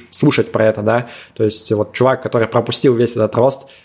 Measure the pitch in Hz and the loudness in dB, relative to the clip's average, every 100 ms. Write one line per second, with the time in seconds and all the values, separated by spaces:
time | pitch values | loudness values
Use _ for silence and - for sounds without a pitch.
0 | - - 147 127 110 - 110 107 104 117 | -6 0 2 2 -2 0 0 0 0 -2
1 | 123 - - - 110 - - 104 104 - | -4 -14 -20 -4 -2 -2 -4 -2 -2 0
2 | 123 127 - 120 110 120 110 - 143 117 | 0 0 -2 -2 0 -2 -2 0 2 2
3 | 117 113 107 - 131 135 - - | 0 0 -2 2 0 0 -12 -20